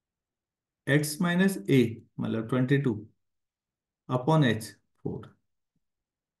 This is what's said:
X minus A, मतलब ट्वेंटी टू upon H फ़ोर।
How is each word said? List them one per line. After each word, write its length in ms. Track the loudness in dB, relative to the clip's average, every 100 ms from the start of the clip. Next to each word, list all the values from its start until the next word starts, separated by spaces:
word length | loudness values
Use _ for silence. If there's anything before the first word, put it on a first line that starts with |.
| _ _ _ _ _ _ _ _ 0
X 340 | 0 0 -2
minus 360 | -2 2 2 0
A, 420 | 0 2 2 -2 -14 -10
मतलब 300 | -6 -6 -2
ट्वेंटी 280 | -2 2 2
टू 140 | 0 -4 -8 _ _ _ _ _ _ _ _ _ -6
upon 340 | -2 2 4 4
H 200 | 2 -6 -18 _ _ -10
फ़ोर। 300 | -10 -12 _ _ _ _ _ _ _ _ _ _ _